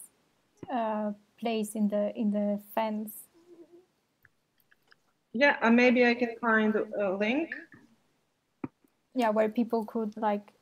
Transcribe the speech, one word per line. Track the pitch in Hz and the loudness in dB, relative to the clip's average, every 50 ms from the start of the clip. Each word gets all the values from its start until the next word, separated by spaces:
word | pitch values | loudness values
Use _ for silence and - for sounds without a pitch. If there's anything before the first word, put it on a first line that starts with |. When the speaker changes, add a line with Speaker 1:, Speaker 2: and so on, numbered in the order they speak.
| - - _ _ _ _ _ _ _ _ _ _ - - | -18 -20 _ _ _ _ _ _ _ _ _ _ -10 -6
Speaker 1:
uh, | 277 240 226 220 214 214 214 208 208 - _ _ _ _ | -4 -2 -2 -2 -2 -2 -4 -4 -6 -8 _ _ _ _
placed | 220 233 226 220 214 214 - | -4 -4 -2 -2 -4 -4 -2
in | 220 214 202 | 0 0 0
the, | 208 208 208 208 208 | 2 0 0 -2 -2
in | 247 226 208 | -2 -2 0
the | 202 208 202 208 208 202 - - - | 0 0 0 0 -2 -4 -6 -6 -4
fence. | 226 220 220 214 214 214 214 - - - - _ _ _ - 349 339 339 339 349 349 370 _ _ _ _ _ _ _ _ _ _ _ _ _ _ _ _ _ _ _ _ _ _ _ _ _ _ _ _ _ - | -4 -2 -2 -4 -6 -8 -10 -14 -16 -20 -20 _ _ _ -20 -20 -20 -20 -20 -20 -20 _ _ _ _ _ _ _ _ _ _ _ _ _ _ _ _ _ _ _ _ _ _ _ _ _ _ _ _ _ _ -2
Speaker 2:
Yeah, | 226 285 285 - - | 2 2 2 4 4
uh, | 208 226 | 4 4
maybe | 233 240 247 254 233 247 247 | 6 6 6 6 6 6 4
I | 240 233 | 4 2
can | 240 247 226 226 - | 2 -2 -4 -4 -2
find | 247 226 220 220 214 214 214 | 0 2 2 4 4 2 2
a | 202 - - - 208 202 190 190 | 0 -2 -4 -4 -4 -2 -2 -2
link. | 196 208 214 254 302 330 - - - - - - - - _ _ _ _ _ _ _ _ _ _ _ _ _ _ _ - - _ _ _ _ _ _ _ _ - | -2 -2 -2 -2 -2 -4 -4 -8 -12 -16 -18 -20 -20 -20 _ _ _ _ _ _ _ _ _ _ _ _ _ _ _ -16 -16 _ _ _ _ _ _ _ _ -4
Speaker 1:
Yeah, | 254 233 220 | -2 0 0
where | 208 220 220 214 | 2 2 0 0
people | 220 240 233 226 240 226 214 | 0 -2 -2 0 -2 -4 -4
could, | 214 - 233 220 214 214 | -4 -6 -6 -6 -6 -6
like, | 214 226 208 208 208 208 - - _ | -4 -2 -2 -2 -2 -4 -10 -20 _